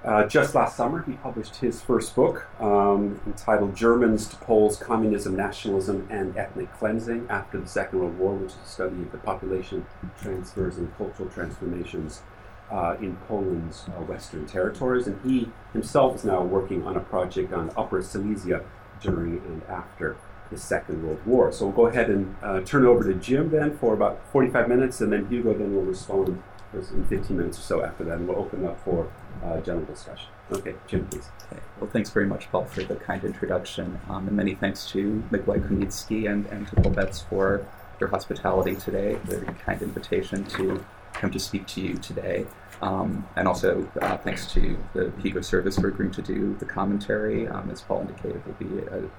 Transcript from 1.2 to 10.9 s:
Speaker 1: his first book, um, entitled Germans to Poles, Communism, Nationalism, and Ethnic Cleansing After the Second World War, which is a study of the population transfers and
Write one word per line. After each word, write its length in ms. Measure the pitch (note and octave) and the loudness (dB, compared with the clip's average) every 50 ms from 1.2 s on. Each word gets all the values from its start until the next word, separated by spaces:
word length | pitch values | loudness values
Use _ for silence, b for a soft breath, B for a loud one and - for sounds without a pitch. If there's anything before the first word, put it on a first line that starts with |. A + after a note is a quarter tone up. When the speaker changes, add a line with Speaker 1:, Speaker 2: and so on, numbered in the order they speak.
| - B2+ A2 A2 G#2+ - - | -8 -8 -6 -6 -8 -8 -6
Speaker 1:
his 260 | - C3 A#2 - - | -2 -2 -2 -2 -2
first 320 | - - D3+ - - - - | 0 2 2 2 2 2 4
book, 320 | B2 C#3 - - - - - - - | 4 4 4 2 -2 -10 -12 -8 -2
um, 640 | A2 G#2 G2+ G2+ G2+ G2+ G2+ G2+ G2+ G2+ G2+ - - | 2 4 6 6 6 6 6 4 2 0 -2 -4 -6
entitled 480 | G#2+ G2+ - - A#2 G#2+ G2+ G2+ G2+ G2+ | -6 -6 -2 2 4 4 4 4 0 0
Germans 540 | - A2+ A#2 A#2+ A#2+ A#2+ A2+ A2 G#2 - | 4 6 6 8 8 6 6 4 2 0
to 80 | - - | -4 -10
Poles, 400 | - - - A2+ G#2+ G#2+ G#2 G#2 | -12 2 6 8 8 8 6 4
Communism, 580 | - - - A#2 A2 A2+ G#2+ G#2 G2 - G2+ F#2 | 0 -2 0 2 2 4 2 2 0 0 -2 0
Nationalism, 720 | F#2+ G2+ G2 G2 - - G#2+ G2 F#2+ F#2 G#2 G2 F#2+ F#2+ - | 0 0 -2 -4 -4 -2 0 2 2 2 2 -2 -2 -2 -4
and 240 | A2 G2+ F#2+ F#2 F#2 | -4 -2 -2 -2 -2
Ethnic 380 | A2 G2+ - - F#2+ F#2 - - | -4 -6 -4 -6 -8 -8 -8 -6
Cleansing 480 | - A2+ G#2+ A2 A2+ A2+ A#2 A#2 A#2 A#2 - | -2 0 0 0 0 -2 -2 -4 -4 -2 -4
After 280 | G#2+ F#2+ F#2+ - - | -4 -4 -4 -4 -6
the 120 | F#2 F2+ - | -6 -6 -2
Second 320 | - G#2 F#2+ - - F#2 | -2 -2 -2 0 0 0
World 180 | F2+ E2+ E2+ F2+ | 0 0 0 0
War, 140 | F#2 G2 G2+ | 0 0 2
which 180 | G2 F#2+ F#2 | 0 -4 -6
is 60 | - - | -8 -14
a 60 | - | -16
study 340 | - - - F#2 F#2 F#2 F2 | -14 -6 -4 -4 -2 -2 -4
of 120 | E2+ D#2+ - | -6 -8 -8
the 40 | - | -6
population 680 | - G#2 F#2+ F#2 F#2+ F#2 F#2+ F#2 F#2 - G2 F2+ - - - - - F#2 - - | -4 -4 -4 -4 -2 -2 -2 -2 -2 -4 -6 -6 -6 -8 -14 -12 -12 -12 -12 -10
transfers 540 | - G2+ F#2 F#2 F#2 - - G2+ F#2 F2 - | -8 -6 -6 -6 -6 -8 -4 -2 -2 -2 -2
and 180 | - E2+ E2 | -4 -6 -6